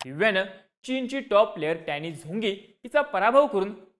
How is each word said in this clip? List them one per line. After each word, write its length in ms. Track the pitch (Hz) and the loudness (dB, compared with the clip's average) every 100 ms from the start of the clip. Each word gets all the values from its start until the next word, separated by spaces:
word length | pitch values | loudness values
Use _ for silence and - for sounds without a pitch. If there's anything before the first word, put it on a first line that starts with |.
दिव्यानं 400 | 127 143 214 190 196 - _ _ | -8 0 2 2 -2 -8 _ _
चीनची 360 | - 262 247 269 | -6 -6 -4 -6
टॉप 340 | - 202 - | 2 4 4
प्लेयर 220 | 160 151 165 160 | 0 -4 -4 -4
टॅनी 260 | 147 165 | -6 -6
झोंगी 380 | 147 156 202 214 | -12 -10 -4 -4
हिचा 480 | 196 - _ 240 294 | -4 -10 _ -2 0
पराभव 460 | 294 190 214 262 294 | 0 2 4 6 4
करून 280 | 196 196 - - | 2 -2 -6 -18